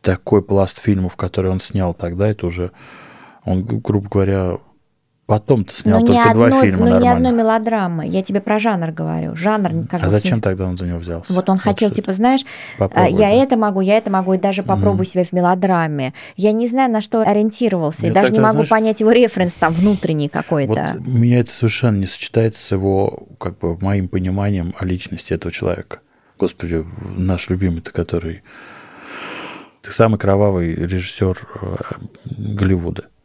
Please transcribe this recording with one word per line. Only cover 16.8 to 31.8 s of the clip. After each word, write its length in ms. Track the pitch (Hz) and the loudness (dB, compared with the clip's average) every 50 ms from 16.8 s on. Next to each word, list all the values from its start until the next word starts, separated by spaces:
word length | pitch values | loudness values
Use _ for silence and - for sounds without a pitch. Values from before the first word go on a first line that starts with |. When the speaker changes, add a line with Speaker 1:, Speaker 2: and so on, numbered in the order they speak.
| 269 247 | 2 2
Speaker 2:
на 80 | 226 214 | 2 -2
что 220 | 208 - - 226 | -2 -2 0 0
ориентировался, 800 | 220 202 208 208 214 220 214 - 240 220 190 175 160 147 160 - | 2 2 2 2 2 0 0 0 0 0 0 0 -2 -2 -4 -2
и 80 | - - | -2 2
Speaker 1:
Мне 40 | - | 2
Speaker 2:
даже 160 | 185 202 - | 4 4 4
не 60 | 214 | 4
Speaker 1:
тогда, 100 | 220 214 | 4 4
Speaker 2:
могу 100 | 214 220 220 | 4 4 2
Speaker 1:
знаешь, 100 | 220 - | 2 2
Speaker 2:
понять 320 | 226 220 220 220 220 214 | 2 2 2 0 0 2
его 100 | 220 214 | 4 4
референс 440 | 226 240 247 214 - - 185 175 - | 6 6 6 4 2 0 -2 -2 0
там 160 | - - 160 | 0 0 0
внутренний 560 | 165 165 180 208 208 185 - 165 160 151 147 147 | 2 2 4 2 2 2 0 -2 -2 0 -2 -2
какой-то. 680 | - - 156 - 175 151 139 120 110 - - - - - | -4 -6 -4 -2 -2 -2 0 0 0 -2 -2 -4 -6 -6
Speaker 1:
вот 80 | - 127 | -6 -2
у 100 | 127 117 | 2 2
меня 220 | 117 120 123 123 | 4 4 4 4
это 100 | 120 - | 2 0
совершенно 460 | - - - 113 - - - 120 107 98 | -2 0 0 0 0 2 0 2 2 2
не 80 | 98 | 0
сочетается 580 | 95 - - - - - 113 113 113 110 - - | -4 -6 -10 -12 -2 0 2 2 2 -2 -4 -6
с 60 | - | -4
его, 560 | 101 95 95 98 98 95 98 - - - - _ - _ | -4 0 0 2 2 2 0 0 -2 -6 -18 _ -18 _
как 180 | - 92 90 _ | -10 -10 -8 _
бы, 180 | - 85 85 90 | -4 -4 -4 -2
моим 240 | 95 95 101 98 95 90 | -2 -2 -2 -2 -2 -2
пониманием 680 | - 95 92 92 92 101 101 101 101 95 85 87 92 - | -4 -4 -2 -2 -2 -2 -2 -2 -2 -2 -4 -6 -6 -6
о 60 | 95 | -4
личности 480 | 92 90 90 - - 95 82 - - | -4 -4 -4 -6 -10 -12 -12 -6 -6
этого 180 | 92 82 - 87 | -6 -4 -4 -8
человека. 480 | - - - 87 87 87 - _ - - _ _ _ _ _ _ _ _ | -8 -4 -4 -4 -4 -4 -8 _ -16 -18 _ _ _ _ _ _ _ _
Господи, 460 | 98 90 - _ - 85 85 80 80 85 - - - 95 95 | -4 -4 -4 _ -8 -4 -4 -4 -4 -6 -12 -14 -12 -10 -6
наш 340 | 92 92 92 92 90 - - | -2 0 0 0 -2 -2 -4
любимый-то, 400 | 92 92 95 90 85 82 - - | -2 0 0 -2 -2 -2 -8 -8
который, 520 | - - 85 - - 87 - 82 82 - _ - - - - - - - - - - - - - - - - - - - - - - - - - _ _ | -6 -6 -4 -2 -4 -4 -4 -6 -10 -10 _ -20 -20 -20 -20 -20 -20 -20 -20 -20 -20 -20 -20 -18 -16 -16 -14 -14 -14 -14 -14 -16 -16 -18 -20 -20 _ _
ты 80 | - - | -18 -14
самый 280 | - - 113 113 110 107 | 0 2 4 4 4 2
кровавый 520 | - 98 98 98 104 104 98 90 87 82 82 | 2 2 2 4 4 2 2 0 0 -2 -2
режиссёр, 600 | 82 87 85 92 92 90 - - - - 92 92 - - - - - | -4 -4 -2 -2 -4 -4 -6 -4 -2 0 0 0 -2 -8 -16 -14 -10
э, 140 | 95 92 92 - | -10 -8 -8 -8